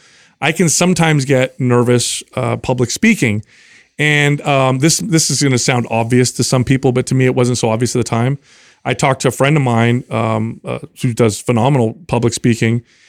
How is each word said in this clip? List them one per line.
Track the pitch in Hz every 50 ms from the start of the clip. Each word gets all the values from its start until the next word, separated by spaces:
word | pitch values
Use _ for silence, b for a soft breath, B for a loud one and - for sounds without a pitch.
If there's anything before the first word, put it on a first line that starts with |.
| b b b b b b b b
I | 135 151 160
can | - 185 156
sometimes | - - 175 180 180 170 170 160 156 147 131
get | 135 135 127 131 131 - -
nervous, | 135 123 123 123 120 120 123 120 - - - - - - -
uh, | 131 123 120 117
public | 113 - - 131 123 127 -
speaking. | - - - 226 220 - - 117 104 107 - b b b b b b b b b b b
And, | 147 151 147 147 147 143 147 143 -
um, | 147 139 135 131 131 131 131
this, | 135 165 156 -
this | - - 160 160 - -
is | 143 127 147
gonna | 139 131 120
sound | - - 131 123 113 -
obvious | 113 117 113 113 127 123 127 123 -
to | - 123
some | - - 131 117
people, | - 135 127 - 135 123
but | 127 123
to | - 139
me, | 131 127
it | 127 127
wasn't | 131 123 120 123 -
so | - 113
obvious | 110 113 127 113 -
at | 123
the | 113 -
time. | 120 117 117 131 139 - b b b b b b b b b
I | 127 127
talked | - - 135 135 - -
to | 135
a |
friend | 113 - 131 139 156
of | 156 135
mine, | 127 117 113 117 117 120 127 - -
um, | - 113 113 113 110 110 110 113 - - -
uh, | 131 123 120 - - _ - -
who | 131 113
does | - 120 110 101 -
phenomenal | - - 120 113 113 135 147 131 117 110 - - - -
public | 123 120 120 120 -
speaking, | - - 127 113 - 120 113 117 117 - b b b b